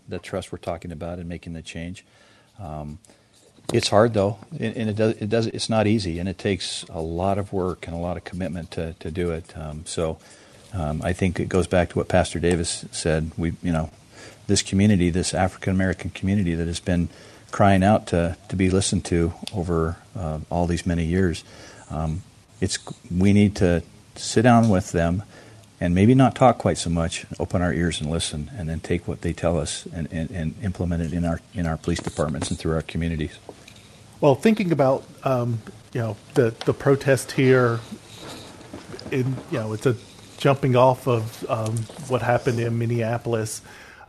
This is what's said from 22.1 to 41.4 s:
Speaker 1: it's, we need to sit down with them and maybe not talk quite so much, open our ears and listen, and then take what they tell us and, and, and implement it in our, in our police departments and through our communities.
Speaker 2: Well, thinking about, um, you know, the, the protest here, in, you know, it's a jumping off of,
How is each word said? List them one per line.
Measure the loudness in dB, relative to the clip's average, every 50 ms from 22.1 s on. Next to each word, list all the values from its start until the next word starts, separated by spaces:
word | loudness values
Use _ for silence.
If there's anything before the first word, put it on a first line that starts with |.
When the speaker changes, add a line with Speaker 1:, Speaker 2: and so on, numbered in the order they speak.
| -4 -6 -8 -12 -20 -20 _ _ -6 -6
Speaker 1:
it's, | -4 -4 -4 -8 -10 -14 -16 -16 -10 -4
we | 0 2 4 6
need | 6 6 6 4 4
to | 2 4 4 4 2 0 -4 -14 -20 _ -20 -16
sit | -12 -10 0 2 6
down | 8 8 8 8 8 6
with | 4 2 2 0
them | 0 0 2 2 0 -2 -4 -8 -16 -20 -20 -20 -20 -20 -20 -20 _ _
and | -2 2 4
maybe | 6 6 8 8
not | 8 6 6 6
talk | 6 6 6 6 4
quite | 2 0 0
so | 0 0 -2
much, | 0 0 0 -2 -4 -8 -12 -12 -8 -6
open | -4 -2 0 0
our | 0 0
ears | 0 0 0 0 -2 -2
and | -4 -4
listen, | -2 -2 -4 -4 -6 -8 -8 -8 -10 -8
and | -8 -6
then | -6 -8
take | -4 -4 -4 -4 -4
what | -6 -8 -4
they | -4 -6
tell | -4 -2 0 0 0 0
us | -2 -4 -8 -10 -12 -10 -8
and, | -8 -8 -6
and, | -6 -6 -6 -6
and | -6 -6 -6 -6 -6 -6
implement | -6 -6 -4 -4 -4 -4 -2 -4
it | -4 -4
in | -4 -2 -2
our, | -2 -4 -4 -8 -10 -8
in | -6 -4
our | -4 -4
police | -4 -4 -4 -4 -4
departments | -6 -6 -4 -4 -4 -4 -4 -6 -6 -6
and | -6 -4
through | -4 -2 -2
our | -2
communities. | -4 -6 -6 -4 -4 -4 -4 -4 -6 -8 -8 -14 -20 -20 -20 -20 -20 -20 -20 -20 -20 -20 -20 -20 -20 -20 -6 2
Speaker 2:
Well, | 4 4 4
thinking | 4 4 2 2 2 0 0
about, | 2 2 2 2 2 0 -4 -10 -18 -6
um, | -2 -2 0 0 0 -2 -4 -4 -6 -12 -18 -20 -20 -8
you | -6 -4
know, | -4 -4 -6 -10 -14 -2 2
the, | 2 2 2 0 -2 -2
the | -2 -2
protest | 0 2 2 2 4 4 2 2 2 0 -4
here, | 0 2 4 6 6 6 4 2 0 -2 -6 -10 -16 -16 -16 -20 -20 -18 -16 -16 -16 -16 -18 -18 -20 -20 -20 -18 -18 -18 -16 -16 -16 -16 -10 -4
in, | -2 -2 -2 -2 -4 -6 -8 -6
you | -6 -6
know, | -4 -4
it's | -6 -2 0
a | 0 0 0 -6 -16 -20 -20 -20 -20 -10 0
jumping | 2 2 2 2 2 4 6
off | 6 6 6 6 2 0
of, | 0 0 0 -2 -4 -8 -10